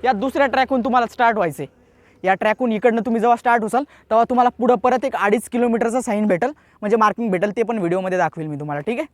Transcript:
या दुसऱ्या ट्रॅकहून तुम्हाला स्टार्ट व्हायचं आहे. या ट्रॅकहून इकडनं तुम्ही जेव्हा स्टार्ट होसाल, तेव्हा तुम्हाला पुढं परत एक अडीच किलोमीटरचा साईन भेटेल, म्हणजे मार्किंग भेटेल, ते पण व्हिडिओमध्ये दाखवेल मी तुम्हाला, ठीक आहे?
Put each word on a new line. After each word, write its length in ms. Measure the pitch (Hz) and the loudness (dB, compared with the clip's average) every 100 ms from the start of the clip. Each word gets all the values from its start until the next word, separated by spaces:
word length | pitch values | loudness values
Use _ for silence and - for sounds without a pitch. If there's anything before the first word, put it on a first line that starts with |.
या 80 | 240 | 0
दुसऱ्या 360 | 226 262 294 277 | 0 0 0 2
ट्रॅकहून 360 | 233 254 269 | 2 0 0
तुम्हाला 240 | 233 247 226 | 2 0 0
स्टार्ट 280 | - 233 220 | 2 2 2
व्हायचं 280 | 175 143 | -2 -4
आहे. 160 | 139 _ _ _ _ _ - | -12 _ _ _ _ _ 0
या 60 | |
ट्रॅकहून 380 | 190 214 214 254 | 2 2 0 -2
इकडनं 300 | 214 247 226 226 | 2 2 0 0
तुम्ही 160 | 226 | 0
जेव्हा 140 | 226 233 | 2 2
स्टार्ट 280 | 247 240 | 2 0
होसाल, 200 | 220 247 | 2 -4
तेव्हा 400 | 190 - _ 220 233 | -4 -14 _ 0 2
तुम्हाला 200 | 247 247 | 2 2
पुढं 260 | - 233 240 | 2 0 2
परत 300 | 254 247 262 | 2 0 -2
एक 100 | 165 | -2
अडीच 340 | 196 220 - | 0 0 -2
किलोमीटरचा 520 | 247 240 226 233 233 | -2 0 0 0 -2
साईन 240 | 247 208 214 | -2 -2 0
भेटेल, 240 | 180 240 226 _ _ | 0 -2 -6 _ _
म्हणजे 160 | 208 226 | -2 2
मार्किंग 340 | 214 196 233 | 2 0 -2
भेटेल, 200 | 180 208 202 | -2 -2 -2
ते 60 | |
पण 140 | 214 233 | -4 -2
व्हिडिओमध्ये 400 | 170 185 185 185 | -2 -2 -2 -2
दाखवेल 300 | 165 170 156 | -2 -2 -8
मी 80 | 147 | -8
तुम्हाला, 260 | 147 147 | -6 -8
ठीक 180 | 147 240 | -6 -6
आहे? 80 | 302 | -6